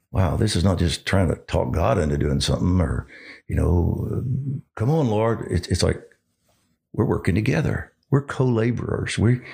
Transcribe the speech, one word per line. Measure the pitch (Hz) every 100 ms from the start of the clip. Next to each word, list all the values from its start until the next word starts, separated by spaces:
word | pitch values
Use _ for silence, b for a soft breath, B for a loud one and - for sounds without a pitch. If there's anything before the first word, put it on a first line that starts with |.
| _
wow, | - 90 71
this | 107 87
is |
not | 92 87
just | 87 - -
trying | 95 95
to | -
talk | - - 64
God | 71 98 120
into | 76 71
doing | 73 69
something | 69 69 90 90
or, | 82 62 - B B B -
you | 80
know, | 80 87 85 - - - 127 131 135 135 -
"Come | - 117
on, | 160 127
Lord." | 104 113 113 -
It's, | 85 -
it's | 90
like, | 85 80 - _ _ _ _ _ _ _ _
we're | - -
working | 85 -
together. | 87 117 156 139 - - _ _
We're | 139 -
co-laborers. | - 127 113 117 113 - - - -
We, | 107 123 B